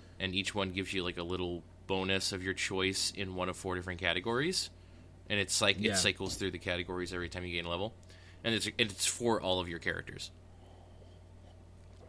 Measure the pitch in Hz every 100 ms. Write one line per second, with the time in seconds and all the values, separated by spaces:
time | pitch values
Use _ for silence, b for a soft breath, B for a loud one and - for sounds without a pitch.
0 | - - 95 92 92 104 95 92 90 95
1 | 90 87 87 90 90 87 - - - 95
2 | 92 95 - 95 92 92 - 95 95 95
3 | - - 95 92 90 87 95 90 90 87
4 | 90 87 113 120 156 190 - - b b
5 | b b - 104 95 - 104 98 107 95
6 | 101 - 95 - 98 85 95 87 90 90
7 | 90 90 85 90 90 87 85 85 110 -
8 | - b b b 117 110 104 - 110 98
9 | - - 117 110 92 92 87 85 90 85
10 | - - - - - - - - - -
11 | - - - - - - - - - -